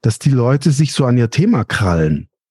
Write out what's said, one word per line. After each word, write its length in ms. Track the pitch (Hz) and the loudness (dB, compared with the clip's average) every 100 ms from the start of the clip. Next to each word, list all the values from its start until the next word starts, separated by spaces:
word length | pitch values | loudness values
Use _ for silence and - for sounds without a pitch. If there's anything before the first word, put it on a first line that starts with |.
dass 160 | 117 - | -4 -2
die 120 | 147 | 0
Leute 400 | 131 120 143 160 | 0 2 0 0
sich 220 | 139 151 | 0 0
so 140 | - 127 | 0 0
an 100 | 123 | 2
ihr 140 | 117 | 0
Thema 340 | - 208 180 | 0 0 0
krallen. 640 | - - 98 82 78 73 - _ _ | -2 -2 0 0 0 -2 -6 _ _